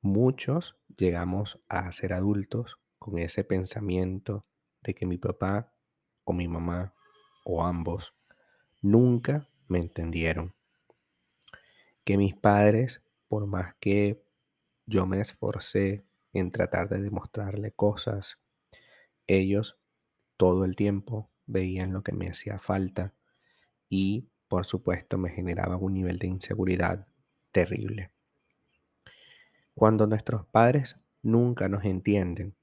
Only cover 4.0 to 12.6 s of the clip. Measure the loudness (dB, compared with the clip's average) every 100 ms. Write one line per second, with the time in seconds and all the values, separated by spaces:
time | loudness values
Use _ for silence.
4 | -2 -4 -6 -8 -10 _ _ _ -8 -6
5 | -4 -4 -4 -4 -2 -2 -6 _ _ _
6 | _ _ -4 -2 -2 -2 -4 -4 -6 _
7 | _ _ _ _ -6 -2 0 -2 -4 -6
8 | -8 _ _ _ _ _ _ _ 4 6
9 | 6 2 0 -4 -4 _ _ -2 -2 -6
10 | -6 -2 -2 -2 -4 -10 _ _ _ _
11 | _ _ _ _ -20 -20 _ _ _ _
12 | 0 4 4 4 4 8